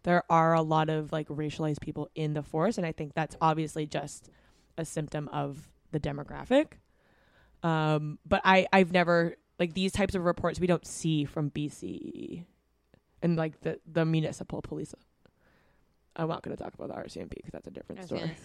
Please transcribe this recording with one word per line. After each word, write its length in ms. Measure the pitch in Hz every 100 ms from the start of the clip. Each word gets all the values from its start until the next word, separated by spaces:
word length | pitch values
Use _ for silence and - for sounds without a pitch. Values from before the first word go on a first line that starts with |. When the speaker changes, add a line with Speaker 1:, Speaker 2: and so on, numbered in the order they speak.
Speaker 1:
there 220 | - 175 -
are 240 | 165 165
a 80 | 165
lot 260 | 156 156 156
of, 240 | 156 151
like, 160 | 160 151
racialized 520 | 147 151 - 156 147
people 280 | - 151 147
in 200 | - 151
the 80 | 151
force, 340 | 143 156 190 226
and 100 | 170
I 60 |
think 220 | - 151
that's 220 | 165 156 -
obviously 460 | 160 160 156 160 151
just 440 | 143 143 - - _ _ _ _ -
a 80 |
symptom 440 | - - 151 151 147
of 400 | 147 143 143 - _ -
the 80 | 151
demographic. 720 | 147 143 143 143 139 269 311 - _ _ _ _ _ _ _ _
Um, 560 | 165 160 156 151 151 151 -
but 140 | 196
I, 220 | 185 190 -
I've 200 | 190 180
never, 440 | 180 175 170 170 - _ -
like, 160 | 175
these 180 | 175 202
types 220 | - 196
of 100 | 190
reports 340 | 175 170 175 160
we 80 | 175
don't 200 | 170 -
see 380 | - 165 156
from 240 | 143 - 147
B 180 | 147 147
C 800 | - - - - - - - 175 _ _ _ _ _ _ -
and, 140 | 170 165
like, 240 | 160 -
the, 180 | 160 - -
the 140 | 160
municipal 580 | 160 160 156 - 185 -
police. 320 | - 151 151 - _ _ _ _ _ _ _ _ _ _ _ -
I'm 120 | 160
not 140 | -
gonna 140 | - -
talk 180 | -
about 140 | - -
the 60 |
R 140 | - -
C 120 | -
M 80 | 92
P 120 | -
'cause 100 | -
that's 160 | - -
a 20 |
different 300 | - - -
Speaker 2:
I 20 |
was 60 | 180
Speaker 1:
story. 120 | -
Speaker 2:
gonna 140 | 165 165